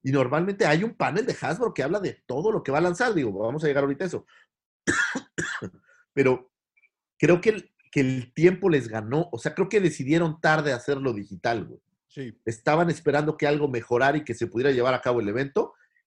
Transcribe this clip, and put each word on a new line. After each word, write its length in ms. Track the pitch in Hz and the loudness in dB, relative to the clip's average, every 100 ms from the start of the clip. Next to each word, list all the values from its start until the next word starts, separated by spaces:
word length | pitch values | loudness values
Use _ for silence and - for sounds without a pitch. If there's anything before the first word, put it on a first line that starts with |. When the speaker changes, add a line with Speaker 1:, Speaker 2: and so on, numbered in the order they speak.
Speaker 1:
Y 80 | 131 | 2
normalmente 520 | 139 123 151 185 196 175 | 2 2 2 0 2 2
hay 160 | 156 | 4
un 100 | 220 | 0
panel 320 | - 131 160 254 | -2 -2 0 -4
de 100 | - | -4
Hasbro 320 | 131 180 226 | -4 -2 -4
que 80 | - | -2
habla 160 | 135 202 | -2 -2
de 220 | 170 - - | -4 -8 -8
todo 240 | 127 202 | -4 -2
lo 100 | 196 | -2
que 80 | - | 0
va 60 | 139 | 0
a 40 | |
lanzar. 300 | 180 175 247 | 0 0 0
Digo, 180 | 190 117 | 0 -2
vamos 300 | 95 110 151 | -2 -4 -2
a 20 | 156 | 0
llegar 140 | 139 | 2
ahorita 200 | 139 139 | 0 -2
a 20 | 185 | -6
eso. 180 | 139 _ _ _ _ _ _ - | -6 _ _ _ _ _ _ -2
<coughs> 960 | - - - - - - - - _ _ _ _ | 0 -2 -4 -10 -10 -8 -10 -12 _ _ _ _
Pero 380 | 139 131 127 - _ _ _ _ _ _ _ | 0 2 2 -4 _ _ _ _ _ _ _
creo 220 | 151 175 | 4 4
que 100 | 220 | 2
el, 200 | 208 - _ _ | 0 -10 _ _
que 100 | - | 0
el 320 | 131 131 120 | 0 0 -6
tiempo 340 | - 170 185 196 | 4 4 4 2
les 200 | 151 113 | 2 0
ganó. 400 | 110 107 147 170 | -8 -4 -4 -4
O 60 | 120 | -6
sea, 160 | 190 | -6
creo 140 | - 190 | -2 0
que 120 | 220 | 2
decidieron 600 | 175 - 135 165 170 156 | 0 -2 0 0 0 0
tarde 320 | 160 156 147 | 2 2 0
hacerlo 400 | 120 - 139 135 | -2 -2 -2 -2
digital, 520 | 104 98 92 120 113 82 | -4 -8 -4 -2 -2 -6
güey. 140 | - _ _ _ | -16 _ _ _
Speaker 2:
Sí. 320 | - 127 - | -14 -14 -10
Speaker 1:
Estaban 440 | - 113 - 151 170 | -10 -4 0 2 2
esperando 480 | 160 147 143 151 151 | 0 0 0 0 -2
que 100 | 147 | 0
algo 220 | 151 147 | 0 0
mejorara 480 | 120 - 120 135 151 | -4 -2 2 2 2
y 80 | |
que 100 | 151 | -4
se 120 | 117 117 | -6 -4
pudiera 240 | 113 139 | 0 0
llevar 240 | 127 123 | 2 2
a 80 | 127 | 0
cabo 180 | 123 123 | 0 -2
el 80 | 101 | -2
evento. 460 | 113 139 214 - _ _ _ | -4 -2 -2 -4 _ _ _